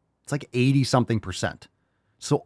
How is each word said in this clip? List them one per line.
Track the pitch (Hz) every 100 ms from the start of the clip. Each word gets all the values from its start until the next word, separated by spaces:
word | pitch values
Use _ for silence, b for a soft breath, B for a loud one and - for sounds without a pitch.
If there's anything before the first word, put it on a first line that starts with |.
| _ _
It's | -
like | 143 -
eighty | 123 127 139
something | 127 127 113 110
percent. | 92 - 90 - - _ _ _ _ _
So | - 147